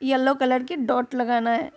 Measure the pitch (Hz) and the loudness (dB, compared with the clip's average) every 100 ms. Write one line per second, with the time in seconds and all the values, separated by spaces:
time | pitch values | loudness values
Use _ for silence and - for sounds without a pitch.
0 | 262 262 262 285 254 254 254 330 233 247 | 0 2 2 2 2 0 -2 -4 0 0
1 | 247 254 240 240 226 226 - | -2 -2 0 0 0 -2 -2